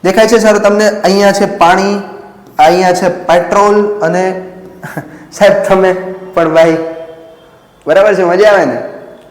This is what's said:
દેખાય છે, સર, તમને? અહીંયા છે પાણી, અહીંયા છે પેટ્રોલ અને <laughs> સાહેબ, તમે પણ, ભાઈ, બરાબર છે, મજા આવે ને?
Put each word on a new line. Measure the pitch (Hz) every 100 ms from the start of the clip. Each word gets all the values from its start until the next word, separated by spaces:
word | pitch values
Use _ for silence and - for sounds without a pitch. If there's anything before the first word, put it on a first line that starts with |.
દેખાય | 175 190 220
છે, | 226
સર, | 214 208
તમને? | 202 208 214
અહીંયા | 208 180 196 202
છે | 196 196 -
પાણી, | 165 190 196 202 - - - - - -
અહીંયા | 156 180 185
છે | 180 185
પેટ્રોલ | 175 - 175 170 202 208 208 208 -
અને | 160 175 185 185 - - - - -
<laughs> | - - - -
સાહેબ, | - - - -
તમે | 190 185 185 - - -
પણ, | - 165
ભાઈ, | 160 165 160 165 160 - - - - - _ _ _ -
બરાબર | 175 214 190
છે, |
મજા | 180 180 208
આવે | 196 143
ને? | 117 - - - - -